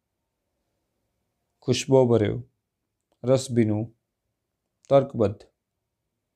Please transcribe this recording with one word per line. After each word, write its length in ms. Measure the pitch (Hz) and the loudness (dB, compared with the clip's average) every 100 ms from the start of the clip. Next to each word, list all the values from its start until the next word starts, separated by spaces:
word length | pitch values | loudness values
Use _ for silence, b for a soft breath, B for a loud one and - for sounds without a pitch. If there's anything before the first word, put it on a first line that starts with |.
| _ _ _ _ _ _ _ _ _ _ _ _ _ _ _ _ | _ _ _ _ _ _ _ _ _ _ _ _ _ _ _ _
ખુશ્બો 460 | - 123 - 135 120 | -4 -4 2 2 4
ભર્યો, 380 | 117 104 120 - _ _ _ _ _ _ _ | 2 0 -4 -12 _ _ _ _ _ _ _
રસભીનું, 720 | 120 131 127 120 110 104 113 _ _ _ _ _ _ _ _ _ - | -2 -2 0 -2 0 -2 -6 _ _ _ _ _ _ _ _ _ 0
તર્કબદ્ધ. 520 | 139 127 117 104 107 - _ _ _ _ _ _ _ _ | 0 0 -2 -2 -4 -16 _ _ _ _ _ _ _ _